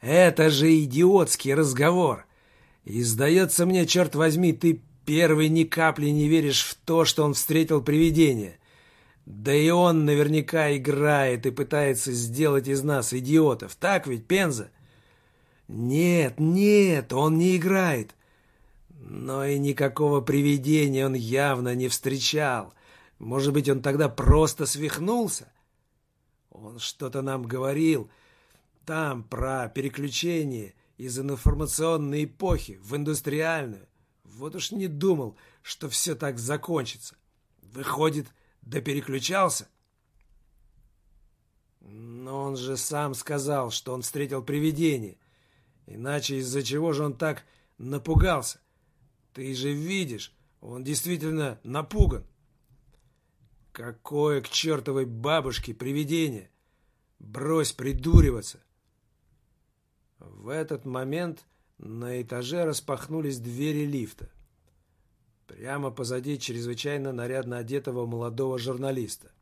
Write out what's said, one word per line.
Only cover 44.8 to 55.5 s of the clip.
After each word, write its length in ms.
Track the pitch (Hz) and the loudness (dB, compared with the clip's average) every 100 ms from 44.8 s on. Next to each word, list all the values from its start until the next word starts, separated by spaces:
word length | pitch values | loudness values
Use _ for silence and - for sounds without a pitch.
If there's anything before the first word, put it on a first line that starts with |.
| 165 139 104 - _ _ _ _ _ _ - | 0 0 -6 -14 _ _ _ _ _ _ -20
Иначе 500 | 104 123 147 143 135 | -12 -6 -4 -4 -6
из-за 240 | 131 131 | -4 -6
чего 320 | 123 139 165 | -4 -4 -2
же 100 | 143 | -2
он 80 | 147 127 | -4 -4
так 260 | - 120 - _ _ _ | -6 -6 -12 _ _ _
напугался? 840 | 120 139 117 160 175 160 123 - _ _ _ _ _ _ _ | -10 -8 0 2 4 2 -4 -12 _ _ _ _ _ _ _
Ты 180 | - 135 | -14 -10
же 200 | 127 135 | -6 -4
видишь, 600 | 143 160 196 170 110 - _ _ _ | -4 -4 -4 -4 -8 -14 _ _ _
он 240 | 107 123 | -16 -12
действительно 760 | 131 147 175 175 156 156 143 110 | -6 -4 -4 -4 -4 -4 -4 -8
напуган». 600 | - 135 156 214 - 107 - _ _ _ _ _ _ _ _ _ _ _ _ _ _ | -10 -8 -6 2 2 2 -10 _ _ _ _ _ _ _ _ _ _ _ _ _ _
«Какое 680 | - 117 117 - 147 151 143 | -16 -16 -14 -8 0 2 0
к 80 | - | -2
чёртовой 580 | - 160 151 127 135 127 | -4 -2 -2 -2 -4 -4
бабушке 680 | 113 127 160 131 | -4 -2 -2 -2